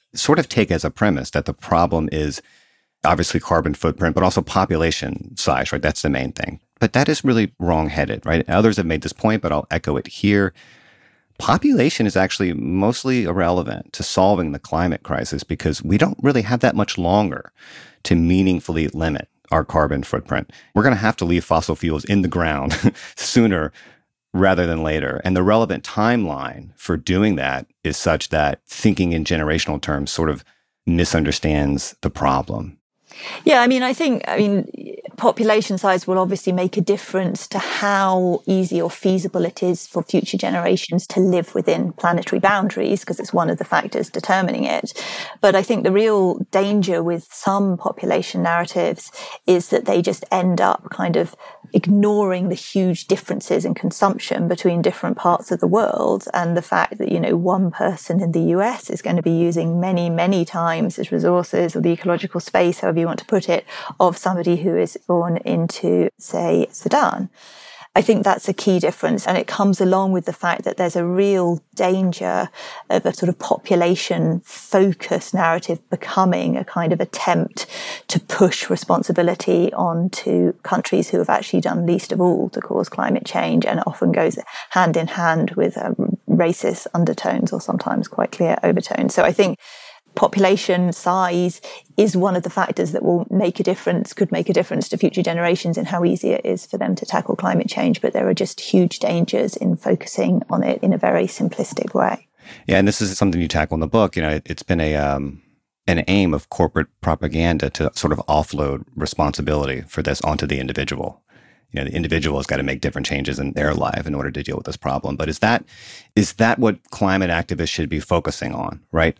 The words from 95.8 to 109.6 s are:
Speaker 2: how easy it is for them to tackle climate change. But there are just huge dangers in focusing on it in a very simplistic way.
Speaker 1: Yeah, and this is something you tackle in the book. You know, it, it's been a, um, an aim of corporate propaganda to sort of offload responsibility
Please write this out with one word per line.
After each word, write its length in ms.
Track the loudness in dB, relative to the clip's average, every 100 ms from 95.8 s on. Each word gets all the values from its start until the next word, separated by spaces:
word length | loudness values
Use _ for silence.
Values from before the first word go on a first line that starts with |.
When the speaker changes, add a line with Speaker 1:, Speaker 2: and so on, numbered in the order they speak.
| -2
Speaker 2:
how 180 | 0
easy 260 | 0 0 0
it 140 | 0 0
is 200 | -4 -4
for 120 | -4
them 160 | -2 -2
to 100 | -2
tackle 300 | -2 -2 -2
climate 340 | 0 0 0
change. 320 | -2 0 0
But 100 | 0
there 140 | 0 0
are 60 |
just 260 | 0 -2 -6
huge 400 | 0 2 2 0
dangers 560 | -2 0 0 0 -2 -2
in 220 | -2 -2
focusing 640 | 0 -2 -2 -2 0 0 0
on 120 | -2
it 140 | 0 0
in 80 | 0
a 40 | 2
very 300 | 2 2 0 -2
simplistic 540 | -4 -4 -6 -6 -4
way. 340 | 0 0 -2 _ _ -20 -12 0
Speaker 1:
Yeah, 100 | 4
and 80 | 4
this 140 | 2
is 160 | -2 0
something 240 | 2 2
you 60 | 0
tackle 280 | 0 0 0
in 60 |
the 140 | 0 2
book. 160 | 2 2
You 80 |
know, 100 | 0 -2
it, 60 | -4
it's 120 | -8 -2
been 100 | 0
a, 140 | 2 0
um, 460 | 0 -2 -4 -10 _ _ _ _ 0
an 160 | 0 2
aim 260 | 2 2
of 160 | 0 -2
corporate 400 | 0 0 2 -4 _
propaganda 680 | -2 0 -2 0 0 0 -2 -2
to 140 | -4 -2
sort 180 | -2
of 60 | -2 0
offload 560 | 0 0 -2 -4 -4 -10 -8
responsibility 840 | -6 -2 -2 -2 -2 -2